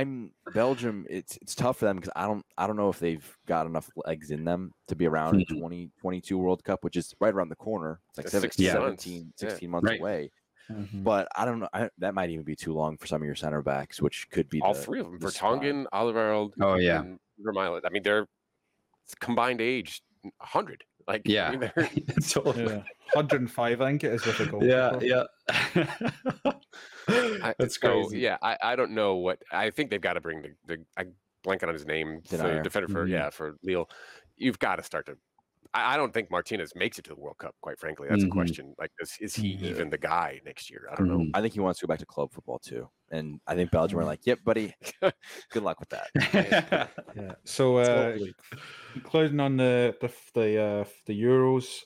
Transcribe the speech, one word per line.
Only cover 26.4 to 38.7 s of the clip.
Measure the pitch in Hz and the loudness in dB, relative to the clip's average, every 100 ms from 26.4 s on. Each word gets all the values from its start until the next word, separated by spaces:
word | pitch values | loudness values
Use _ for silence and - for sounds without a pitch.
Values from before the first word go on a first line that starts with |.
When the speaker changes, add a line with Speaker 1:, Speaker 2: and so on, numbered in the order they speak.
| 277 - _ - - - - 240 240 208 | -2 -2 _ -20 -20 -6 0 2 2 0
Speaker 3:
I, | 123 - | -2 0
Speaker 2:
That's | 127 - | 0 2
Speaker 3:
so, | 120 - 98 | 4 4 2
Speaker 2:
crazy. | |
Speaker 3:
yeah, | 107 120 92 | 0 0 0
I, | 110 - | 0 0
I | 113 123 | 0 2
don't | 113 | 0
know | 110 101 95 | 2 2 2
what, | 90 - - | 0 -2 -2
I | 90 107 | 0 0
think | - 143 | 0 -2
they've | 101 | 0
gotta | 92 87 | 0 -2
bring | 82 80 | -4 -8
the, | 73 73 - | -10 -16 -10
the, | 80 - - | -10 -8 -8
I | 92 92 _ _ | -8 -12 _ _
blanking | 92 98 85 | -2 0 0
on | |
his | 80 73 | -2 -2
name, | 78 78 80 - 85 | -2 -2 -6 -6 -2
the | |
Speaker 1:
Denayer. | 85 80 | 0 0
Speaker 3:
defender | 80 107 90 | 0 -2 -2
for, | 92 87 | -2 0
Speaker 2:
Mm-hmm. | |
Speaker 3:
yeah, | 87 73 | 0 -2
for | - 78 76 | -4 -10 -8
Lille. | 95 90 82 - - - _ - | -2 -2 -2 -10 -20 -20 _ -4
You've | 127 110 | -2 0
gotta | 117 87 | 0 -2
start | - 78 - | -4 -8 -8
to, | 69 _ _ _ _ _ | -14 _ _ _ _ _
I, | 110 120 | -2 2
I | 143 | 2
don't | 131 | 0
think | 113 98 | -2 -2
Martinez | 90 - - 80 90 | -2 0 -2 -2 -2
makes | 107 - | -2 -2
it | - | -12
to | |
the | 71 | -14
World | 71 - | -14 -12
Cup, | - - | -14 -12
quite | - 71 | -12 -8
frankly. | 80 76 71 | -8 -8 0
That's | 104 | 2
Speaker 2:
Mm-hmm. | 98 | 2
Speaker 3:
a | |
question. | 92 85 80 67 | 2 0 -2 -8